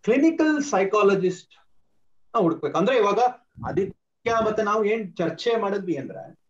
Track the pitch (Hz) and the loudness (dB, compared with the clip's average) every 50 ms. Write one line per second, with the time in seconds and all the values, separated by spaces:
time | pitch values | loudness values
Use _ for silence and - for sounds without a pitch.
0 | - 202 240 269 302 330 320 - 311 311 302 294 - - - 185 196 190 208 208 | 2 2 2 4 4 2 4 2 0 2 2 -2 -2 -2 0 0 0 2 2 4
1 | 202 202 196 185 180 180 170 - - _ - _ _ _ _ - _ _ _ _ | 4 4 4 4 0 -2 -2 -4 -14 _ -20 _ _ _ _ -20 _ _ _ _
2 | _ _ _ _ _ _ - 233 185 165 165 - 151 143 143 160 185 233 269 240 | _ _ _ _ _ _ -2 0 2 2 0 -2 -6 -4 -2 0 0 2 2 2
3 | 202 202 202 220 247 247 247 - _ _ _ - 107 123 139 165 196 190 - _ | 2 2 2 2 2 0 0 -4 _ _ _ -12 -10 -4 -2 -2 -4 -4 -6 _
4 | _ _ _ _ _ 233 226 226 220 214 214 214 214 202 208 226 214 202 220 226 | _ _ _ _ _ -2 0 0 0 0 0 0 0 0 0 0 0 0 -2 -2
5 | 214 175 - - 170 165 165 - - 233 226 220 202 196 202 202 190 180 156 135 | -4 -10 -6 -4 -4 -4 -4 -4 -2 -2 0 0 0 -2 -4 -4 -4 -4 -6 -6
6 | 123 107 98 95 - - - _ _ | -6 -10 -12 -14 -16 -16 -20 _ _